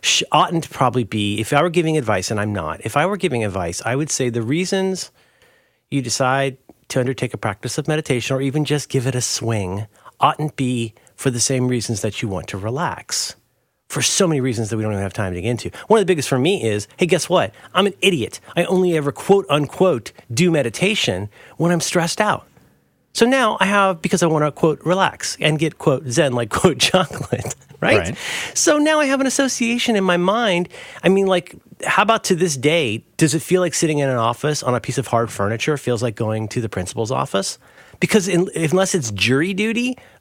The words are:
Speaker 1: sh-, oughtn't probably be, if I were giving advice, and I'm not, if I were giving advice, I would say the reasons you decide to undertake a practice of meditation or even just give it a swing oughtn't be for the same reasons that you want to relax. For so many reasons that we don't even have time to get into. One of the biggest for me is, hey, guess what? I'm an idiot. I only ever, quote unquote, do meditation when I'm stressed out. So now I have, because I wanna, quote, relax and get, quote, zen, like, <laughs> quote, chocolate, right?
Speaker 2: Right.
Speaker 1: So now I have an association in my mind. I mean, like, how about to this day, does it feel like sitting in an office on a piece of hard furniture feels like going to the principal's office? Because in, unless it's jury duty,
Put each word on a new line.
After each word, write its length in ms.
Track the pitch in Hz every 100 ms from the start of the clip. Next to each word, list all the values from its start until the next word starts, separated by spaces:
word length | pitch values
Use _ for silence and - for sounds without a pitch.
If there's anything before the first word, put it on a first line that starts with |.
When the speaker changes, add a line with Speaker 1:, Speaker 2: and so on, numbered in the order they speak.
Speaker 1:
sh-, 220 | - - -
oughtn't 380 | 147 175 170 -
probably 360 | - 127 123 113
be, 340 | 110 104 101
if 140 | 110
I 80 | 147
were 80 | 175
giving 280 | 165 160 156
advice, 340 | 113 98 -
and 80 | 107
I'm 120 | 104
not, 300 | 101 78 80 113
if 120 | 143
I 80 | 175
were 100 | 202
giving 280 | 175 123 107
advice, 360 | 95 87 87 113
I 100 | 131
would 140 | 156
say 200 | - 127
the 120 | 117
reasons 680 | 113 156 185 196 190 185 - _ _ _ _ _ _ _ _
you 120 | 139
decide 560 | 123 - 131 135 139 127 - - -
to 100 | 131
undertake 340 | 123 131 127
a 40 | 113
practice 400 | 110 101 123 -
of 100 | 147
meditation 480 | 156 - 123 - 135
or 60 |
even 240 | 139 147 143
just 240 | 147 -
give 180 | 135 123
it 80 | 123
a 60 |
swing 640 | - - 113 110 92 98 107 _ - -
oughtn't 360 | 139 147 151 -
be 360 | 127 123 113 - _ -
for 140 | 139
the 100 | 120
same 280 | - 131 123
reasons 320 | 123 107 110
that 200 | 107 -
you 60 | 113
want 200 | 92 -
to 100 | 98
relax. 800 | 104 131 165 92 - - - - _ _ _ _ -
For 140 | -
so 260 | 123 - 185
many 140 | 147
reasons 280 | 127 113 110
that 60 | 110
we 80 |
don't 80 | 107
even 100 | 101
have 100 | 98
time 200 | - 95
to 80 | 87
get 80 | 101
into. 220 | 120 95 - -
One 100 | 226
of 80 | 185
the 60 |
biggest 160 | 170 127
for 100 | 131
me 240 | 147 196
is, 280 | 113 104 - -
hey, 80 | 180
guess 240 | 165 -
what? 240 | 175 101 - -
I'm 140 | - 196
an 60 | -
idiot. 400 | 196 165 110 - -
I 120 | - 175
only 320 | 180 185 160
ever, 160 | 143
quote 320 | - - 196 190
unquote, 640 | 147 143 - 190 131 - - -
do 180 | 117 175
meditation 800 | 160 120 - 117 107 - 92 101 - - -
when 160 | 170
I'm 80 | 175
stressed 400 | - 175 170 -
out. 260 | 214 - - _ _ _ _ _ _
So 120 | - 233
now 320 | 269 226 -
I 40 | 190
have, 360 | 202 196 175
because 200 | - 185
I 40 | 170
wanna, 240 | 156 151
quote, 300 | - 160 147 156
relax 520 | 185 185 - - -
and 180 | 151 151
get, 200 | 156 -
quote, 280 | - 131 139
zen, 260 | 120 143
like, 160 | 123 117
<laughs> 100 | -
quote, 200 | 185 127
chocolate, 760 | - 185 156 - - - - - - -
right? 300 | - - 85
Speaker 2:
Right. 80 | 131 - - -
Speaker 1:
So 240 | - - 302
now 220 | 302 311
I 60 | 285
have 160 | 269
an 40 | 269
association 680 | - 269 - 233 240 247 208
in 80 |
my 140 | 190 175
mind. 500 | 180 220 233 175 175 - - -
I 60 | 170
mean, 160 | 196 196
like, 300 | 180 - - - - -
how 180 | -
about 220 | 208 226 -
to 100 | 175
this 220 | 180 135
day, 480 | 143 170 131 107 - -
does 180 | 156
it 60 | 156
feel 200 | - 180
like 120 | 180
sitting 260 | - 160 147
in 100 | 139
an 80 | 127
office 440 | 117 120 151 147
on 120 | 127 123
a 60 |
piece 160 | - 131
of 100 | 120
hard 240 | 117 117
furniture 460 | - 101 113 - 147
feels 260 | - 117
like 120 | 123 104
going 340 | 110 110 110
to 100 | -
the 80 | 113
principal's 400 | - 90 117 110
office? 480 | 131 139 196 190 - _ - - -
Because 280 | 175 214 180
in, 200 | 175 185 160
unless 380 | 160 180 190
it's 160 | 185 117
jury 460 | 98 113 135 180 190
duty, 420 | 214 226 247 254 - -